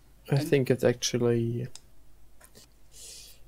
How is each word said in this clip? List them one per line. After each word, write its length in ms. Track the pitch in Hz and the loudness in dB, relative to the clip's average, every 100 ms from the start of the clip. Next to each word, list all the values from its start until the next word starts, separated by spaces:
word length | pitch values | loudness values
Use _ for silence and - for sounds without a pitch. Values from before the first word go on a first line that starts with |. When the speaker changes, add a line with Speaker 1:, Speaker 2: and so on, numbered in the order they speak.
| - - - | -20 -20 0
Speaker 1:
I 60 | 139 | 0
Speaker 2:
And 120 | 156 | 4
Speaker 1:
think 220 | 147 127 | 2 4
it's 140 | 127 | 2
actually 840 | 123 120 - 123 120 117 117 120 123 - - - - - - - - - - - - - - - - - | 2 2 -2 2 2 2 0 -2 -6 -10 -18 -20 -20 -20 -20 -20 -20 -20 -20 -20 -20 -20 -18 -18 -18 -20